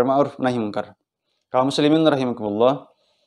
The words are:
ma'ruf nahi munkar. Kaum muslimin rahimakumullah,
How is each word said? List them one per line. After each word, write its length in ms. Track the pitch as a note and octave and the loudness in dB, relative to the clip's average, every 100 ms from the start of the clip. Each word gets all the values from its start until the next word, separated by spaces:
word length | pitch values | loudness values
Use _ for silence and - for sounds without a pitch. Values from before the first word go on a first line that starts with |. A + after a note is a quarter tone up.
| B2+ | 2
ma'ruf 320 | C3+ C3+ - | 2 0 -2
nahi 180 | B2+ A#2+ | -4 -2
munkar. 400 | G#2+ - - - _ _ _ _ - | -4 -6 -10 -18 _ _ _ _ -4
Kaum 180 | B2+ C3+ | 0 0
muslimin 380 | D3 D3 D#3+ D#3 | 2 2 4 2
rahimakumullah, 800 | C#3 B2+ A#2 G#2+ G#2 B2 C#3+ - _ _ _ | 2 -2 -4 -6 2 2 0 -10 _ _ _